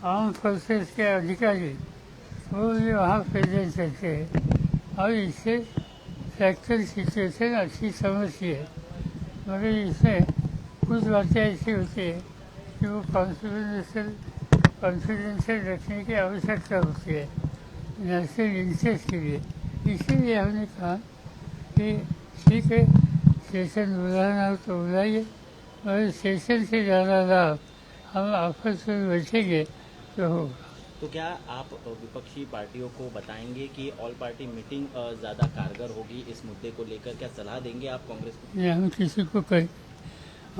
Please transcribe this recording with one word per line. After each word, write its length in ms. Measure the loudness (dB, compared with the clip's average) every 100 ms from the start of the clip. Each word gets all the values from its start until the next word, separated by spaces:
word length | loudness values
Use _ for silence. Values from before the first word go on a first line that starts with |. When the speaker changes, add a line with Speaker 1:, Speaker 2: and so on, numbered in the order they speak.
Speaker 1:
आर्म 280 | 0 0 0
फोर्सेस 580 | 0 0 0 0 0 0 0
के 60 |
अधिकारी 720 | 2 2 0 2 2 2 0 -6 -10 -14 -18 -20 -16 -14 -6
वो 160 | 0 2
भी 200 | 2 2
वहाँ 260 | 4 4 4
प्रेजेंट 540 | 2 2 2 2 0 0
रहते 300 | -2 -2 -4
हैं 880 | -2 -2 0 4 4 6 2 -2 0
और 140 | 2
इससे 460 | 2 0 -2 0 0 -2 -8 -8 -16 -16 -12 -12 2
फैक्चुअल 460 | 2 2 0 0
सिचुएशन 720 | 0 -2 -2 0 -2 0 0
अच्छी 360 | 0 -2 -2 -6
समझती 560 | -2 0 0 -2 -4 -4
है. 160 | -4 -6 -12 -14 -8 -8 -8 -12 -10 -6
मगर 200 | -2 0
इसमें 560 | 0 0 4 6 6 4 2 -2 -4 -10 -4 0
कुछ 180 | 2
बातें 360 | 4 4 4 4
ऐसी 300 | 4 0 0
होती 300 | 0 -2 -2
है 180 | -4 -4 -8 -18 -18 -18 -16 -4
कि 80 | -2
वो 140 | -2 -2
कॉन्फिडेंशियल, 960 | 0 0 -2 -6 -4 -4 -4 -4 -6 -6 -8 -12 -10 4 6 6 4
कॉन्फिडेंशियल 800 | -2 0 -2 -2 -4 -4 -2 -2 -2
रखने 380 | -4 -4 -8
की 100 | -2
आवश्यकता 600 | 0 0 -2 -2 -2 0 0
होती 380 | 2 -2 -4
है 140 | -4 -4 -6 -6 -8 -14 -14 -12 -6
नेशनल 560 | -2 0 0 0 0 0
इंटरेस्ट 540 | -2 2 2 2 0
के 100 | -2
लिए. 200 | -2 -4 -6 -8 -8 -2 0
इसीलिए 420 | 0 2 2 4 4
हमने 280 | 2 0 -4
कहा 280 | -4 -4 -4 -6 -18 -18 -16 -14 -14 0 2
कि 200 | 2 -2 -2 -8 -8 6 6
ठीक 180 | 8 6
है, 120 | 8 10 10 8 8 6 6 0
सेशन 460 | -4 -2 0 0 2
बुलाना 520 | 2 4 4 4 2
हो 80 | 0
तो 220 | -2 -2
बुलाइए, 480 | 0 2 4 2 -2 -10 -20 -20 -20 -10 -2
मगर 240 | 2 2
सेशन 520 | 0 -2 -2 2 0
से 200 | 2 0
ज़्यादा 360 | 4 4 6 4
लाभ 340 | 6 6 6 2 -6 -20 -20 -20 -8
हम 220 | -4 0
आपस 500 | 0 0 -2 -2 -2 -2
में 200 | -2 2
बैठेंगे 560 | 0 0 0 2 2 0 -6 -20 -20 -14 -4 0
होगा। 260 | 0 -2 -8 -18 -20 -20 -14
Speaker 2:
तो 80 | -10
क्या 300 | -8 -8 -8 -12
आप 200 | -12 -12 -14 -14
विपक्षी 580 | -14 -14 -14 -14 -14
पार्टियों 440 | -12 -10 -10 -10 -12
को 220 | -10 -12
बताएंगे 520 | -12 -12 -14 -12 -10 -12
कि 260 | -10 -10 -10
ऑल 120 | -12 -10
पार्टी 260 | -12 -10 -12
मीटिंग, 400 | -12 -10 -8 -8
अ, 260 | -8 -8 -8
ज़्यादा 260 | -10 -2 -2
कारगर 440 | -2 -8 -8 -10
होगी 360 | -10 -12 -12 -14
इस 140 | -14
मुद्दे 260 | -14 -12 -12
को 140 | -10
लेकर? 300 | -12 -12 -12
क्या 140 | -12 -12
सलाह 320 | -12 -12 -10
देंगे 280 | -10 -10 -10
आप 140 | -10 -12
कांग्रेस 260 | -12 -12
को? 240 | -12 -12 -2
Speaker 1:
नहीं, 120 | 2
हम 180 | 4 2
किसी 360 | 2 -2 0
को 160 | 0 0
कहीं, 280 | 2 2 2 -4 -20 -18 -18 -18 -20 -20 -14 -2